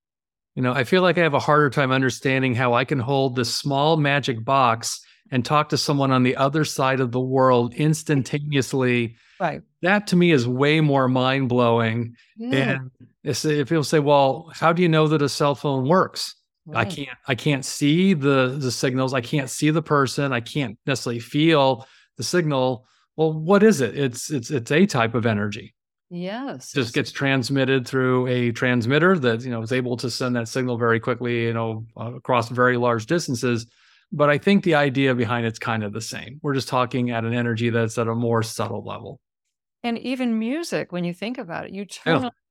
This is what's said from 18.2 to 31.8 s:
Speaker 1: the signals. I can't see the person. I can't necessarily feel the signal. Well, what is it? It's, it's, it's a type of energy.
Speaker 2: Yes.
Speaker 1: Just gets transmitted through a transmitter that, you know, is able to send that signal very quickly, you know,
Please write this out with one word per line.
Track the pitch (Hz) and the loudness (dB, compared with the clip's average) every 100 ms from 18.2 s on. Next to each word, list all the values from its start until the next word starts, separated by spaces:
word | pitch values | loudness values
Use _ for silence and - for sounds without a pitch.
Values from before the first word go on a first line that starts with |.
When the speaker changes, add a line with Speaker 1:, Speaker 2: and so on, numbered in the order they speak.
| 139 135 127 139 | 2 2 2 -2
Speaker 1:
the | 127 | -4
signals. | - 139 127 131 | -2 -2 0 -2
I | 135 | -2
can't | 117 151 123 | -2 -4 -4
see | - 151 | -2 0
the | 156 | 0
person. | 156 147 131 - 139 | 2 2 2 0 -2
I | 120 | -2
can't | 113 151 127 - - | -4 -6 -6 -6 -4
necessarily | 135 131 120 | -4 -4 -8
feel | 117 147 160 156 135 120 - _ _ - | -4 0 4 4 4 0 -6 _ _ -10
the | |
signal. | 113 180 156 135 127 120 _ _ _ - | -2 0 0 0 0 -2 _ _ _ -2
Well, | 160 | -2
what | 156 160 202 | 0 2 6
is | 220 151 | 6 4
it? | 113 139 | 0 0
It's, | 139 120 - | -4 -4 -6
it's, | 151 117 | -6 -4
it's | 143 117 | -4 0
a | 147 202 | 2 4
type | 135 113 | 2 0
of | 117 | 0
energy. | 117 104 104 104 - _ _ _ _ | 0 0 -2 -8 -14 _ _ _ _
Speaker 2:
Yes. | 175 180 226 269 135 - | -10 -8 -8 -10 -12 -8
Speaker 1:
Just | 139 113 | -4 -2
gets | - 117 | -4 -6
transmitted | - 139 135 117 139 131 135 120 | -4 0 0 0 0 2 0 0
through | 131 127 127 127 | 0 2 2 0
a | 123 120 | 0 0
transmitter | 110 127 123 113 147 180 185 | 0 0 0 2 2 4 2
that, | 123 113 | 0 -2
you | 127 | -4
know, | 117 | -8
is | 113 | -4
able | 127 123 120 | -4 -2 -4
to | 123 | -6
send | - 127 123 | -4 -4 -4
that | 117 | -4
signal | 135 127 117 | -4 -4 0
very | 117 113 | 0 0
quickly, | 127 120 123 120 | 0 -4 -2 -2
you | 117 | -2
know, | 117 113 110 | -2 -4 -6